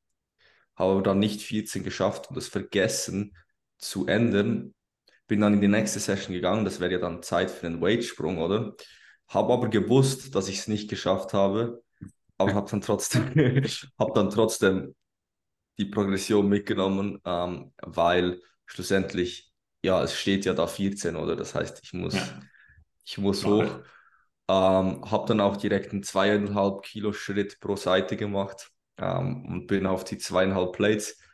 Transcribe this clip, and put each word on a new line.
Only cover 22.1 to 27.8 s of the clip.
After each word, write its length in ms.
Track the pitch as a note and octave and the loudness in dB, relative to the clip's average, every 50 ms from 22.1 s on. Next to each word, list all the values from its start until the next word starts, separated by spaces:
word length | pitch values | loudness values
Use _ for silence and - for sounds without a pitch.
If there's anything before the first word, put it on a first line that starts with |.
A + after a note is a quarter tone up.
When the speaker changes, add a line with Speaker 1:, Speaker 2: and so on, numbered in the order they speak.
| - | -2
Speaker 2:
Ja. 260 | F#2 - - - - - - _ _ - _ - _ _ _ _ _ - | -4 -4 -6 -8 -14 -18 -20 _ _ -20 _ -20 _ _ _ _ _ -16
Speaker 1:
ich 140 | - - | -12 -6
muss 260 | G#2 G2 G2+ G2 - - | -2 0 0 0 0 2
Speaker 2:
Mach 60 | G#2+ | 2
Speaker 1:
hoch. 300 | G#2 G#2+ - - - - - - - - _ _ _ _ _ _ _ _ _ | 4 4 2 0 -2 -8 -14 -20 -20 -20 _ _ _ _ _ _ _ _ _
Ähm, 640 | - F#2+ F#2+ F#2+ F#2+ F#2+ F#2+ F#2+ F#2 - - - - | 0 2 4 6 6 6 4 2 2 -2 -4 -4 -2
hab 140 | G#2+ G#2 - | -2 0 2
dann 140 | - A2 G#2+ | 2 2 4
auch 160 | G2+ G2+ G2+ | 4 2 2
direkt 340 | G2+ - G2+ G2+ G2 - - | 0 -2 0 0 0 -2 -4
einen 120 | G#2 G2 G2 | -8 -8 -6
zweieinhalb 800 | - - G2 G2 G#2 G#2 G#2 G2+ G2+ G2+ G#2 G2 G2+ G2 - - | -2 0 2 4 4 4 2 0 0 0 0 0 0 0 -4 -10
Kilo 300 | - - G#2+ G2+ G#2 G2+ | -14 -10 -6 -4 -4 -4
Schritt 460 | - - - G2 G2+ G2 - - - | -6 -6 -4 -2 -2 -2 -4 -6 -10
pro 160 | - G2+ G2+ | -6 -6 -4
Seite 400 | F#2+ | -2